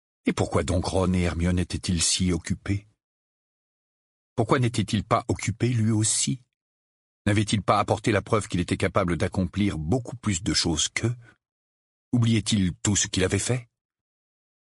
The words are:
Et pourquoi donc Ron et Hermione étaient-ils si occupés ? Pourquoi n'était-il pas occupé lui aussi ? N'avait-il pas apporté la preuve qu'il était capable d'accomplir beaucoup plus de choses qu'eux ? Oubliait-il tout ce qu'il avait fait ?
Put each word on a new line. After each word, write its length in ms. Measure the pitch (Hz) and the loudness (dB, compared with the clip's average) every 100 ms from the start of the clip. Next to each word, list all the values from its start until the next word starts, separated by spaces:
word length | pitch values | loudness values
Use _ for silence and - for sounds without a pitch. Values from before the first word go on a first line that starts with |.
| _ _ - | _ _ -4
Et 80 | |
pourquoi 300 | - 92 98 | -2 0 0
donc 220 | - 92 - | 0 -2 0
Ron 280 | 95 90 | 0 2
et 80 | 92 | 2
Hermione 380 | 87 80 87 90 | 0 0 0 0
étaient-ils 420 | 87 - - 85 | -2 -4 -2 0
si 300 | - - 92 | 0 0 0
occupés ? 560 | 85 - - - 101 - _ _ _ _ _ _ _ _ _ _ _ _ _ _ - | -2 -2 -6 -4 -4 -6 _ _ _ _ _ _ _ _ _ _ _ _ _ _ -2
Pourquoi 240 | 107 147 | 2 2
n'était-il 440 | 120 117 95 104 | 2 0 0 0
pas 220 | - 113 - | 2 0 0
occupé 400 | 110 - - 120 | -4 -4 -2 0
lui 220 | 120 107 | 2 2
aussi ? 500 | 107 110 - - 131 _ _ _ _ _ _ _ _ 101 | 2 0 0 -2 -4 _ _ _ _ _ _ _ _ 0
N'avait-il 360 | 101 110 110 | 0 2 0
pas 180 | - 104 | 2 2
apporté 320 | 101 104 - | 2 0 2
la 100 | 101 | 0
preuve 260 | - 107 - | 2 -2 0
qu'il 120 | 87 | -2
était 180 | 87 95 | 0 0
capable 400 | 95 107 90 82 | 0 0 0 0
d'accomplir 600 | 92 - 90 95 101 78 | -2 -2 -4 0 -2 -2
beaucoup 380 | 76 127 120 123 | -2 -2 -2 -6
plus 260 | 107 92 | -4 -2
de 120 | 123 | -2
choses 340 | 147 87 76 - | 0 0 -2 -2
qu'eux ? 280 | - 117 123 - _ _ _ _ _ _ _ - | -2 -4 -4 -14 _ _ _ _ _ _ _ -4
Oubliait-il 580 | 123 113 113 - 104 92 - | 0 4 2 2 2 0 0
tout 140 | - 101 | -2 0
ce 120 | - | 0
qu'il 160 | 95 | 0
avait 160 | 90 98 | 0 0
fait ? 280 | - 123 - _ _ _ _ _ _ _ _ _ | -2 -4 -6 _ _ _ _ _ _ _ _ _